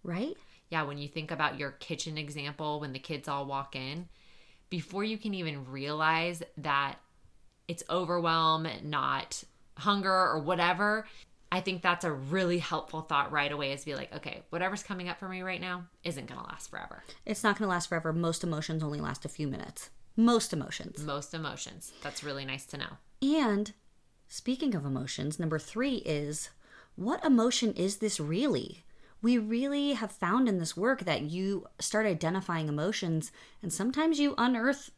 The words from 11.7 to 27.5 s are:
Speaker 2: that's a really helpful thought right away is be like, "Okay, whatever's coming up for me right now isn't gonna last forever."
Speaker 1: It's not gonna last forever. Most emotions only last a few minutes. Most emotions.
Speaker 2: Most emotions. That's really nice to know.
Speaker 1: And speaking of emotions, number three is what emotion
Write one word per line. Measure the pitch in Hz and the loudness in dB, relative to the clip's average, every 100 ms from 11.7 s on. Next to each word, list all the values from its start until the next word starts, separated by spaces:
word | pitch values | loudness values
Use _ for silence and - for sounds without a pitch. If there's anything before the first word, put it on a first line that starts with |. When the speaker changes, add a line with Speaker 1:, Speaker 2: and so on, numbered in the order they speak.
| 185 | 0
Speaker 2:
that's | 180 175 175 | 2 2 0
a | |
really | 139 135 185 180 175 | -2 0 2 2 2
helpful | - 156 - 156 | 0 -4 -4 -10
thought | - 143 139 | 0 0 2
right | 147 143 | 2 0
away | 147 139 | 0 -2
is | 139 | -4
be | 151 | -6
like, | 135 135 | -6 -6
"Okay, | 143 - - - | -10 -10 -12 -8
whatever's | 170 185 202 | -2 -2 -2
coming | - 190 175 | -6 -6 -6
up | 170 | -6
for | 190 | -6
me | 185 | -6
right | 185 180 | -4 -4
now | 180 180 175 _ | -4 -6 -8 _
isn't | 170 151 - | -6 -6 -8
gonna | 127 | -10
last | - - - | -10 -12 -10
forever." | - - - - - - | -10 -10 -14 -16 -12 -4
Speaker 1:
It's | 208 | 2
not | 214 202 | 2 2
gonna | 208 | 2
last | 175 - | 2 0
forever. | 165 160 | -2 0
Most | 160 170 165 | 2 0 0
emotions | 175 151 156 160 | -2 -2 -2 -2
only | 156 147 | -2 -2
last | 151 139 147 | -4 -6 -8
a | |
few | - 147 | -4 -4
minutes. | 135 - - - - - - | -4 -8 -10 -12 -16 -4 4
Most | 233 233 226 | 6 6 4
emotions. | 160 - - - - | -2 -4 -6 -8 -6
Speaker 2:
Most | 151 143 143 | -4 -4 -4
emotions. | 165 156 - - - - - | -6 -6 -6 -10 -8 -12 -8
That's | 147 - | -10 -8
really | 147 139 135 | -6 -6 -6
nice | 135 - | -8 -8
to | 143 | -8
know. | - - - - | -8 -10 -20 0
Speaker 1:
And | 269 311 247 202 208 - - _ _ _ - | 4 6 6 4 0 -6 -20 _ _ _ -14
speaking | - - 262 294 | -6 -2 0 2
of | 190 139 | 2 0
emotions, | 135 135 - 143 151 | -2 -2 -4 -4 0
number | 165 156 | 0 0
three | - 220 277 247 - | -2 -2 0 0 0
is | 151 147 151 - - - - - - | -2 -2 -4 -8 -12 -20 -20 -20 -6
what | 196 339 | -2 0
emotion | 320 247 226 | 6 6 6